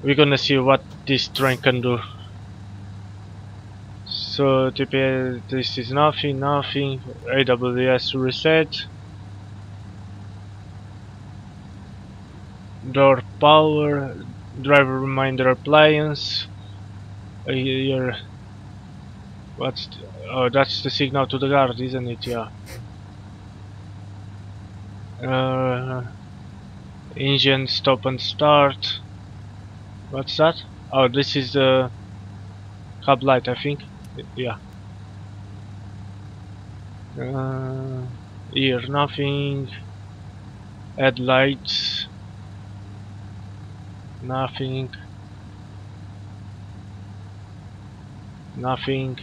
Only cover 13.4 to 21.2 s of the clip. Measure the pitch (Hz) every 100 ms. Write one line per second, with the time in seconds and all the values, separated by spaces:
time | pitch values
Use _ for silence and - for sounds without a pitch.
13.4 | 147 156 156 151 147 143 135 - - -
14.4 | - - 131 143 135 131 135 135 135 131
15.4 | 131 127 - 151 151 151 151 147 - -
16.4 | - - - - - - - - - -
17.4 | - 131 131 131 135 131 127 113 - -
18.4 | - - - - - - - - - -
19.4 | - - 131 - - - - - - 131
20.4 | 123 131 135 - 139 - 139 139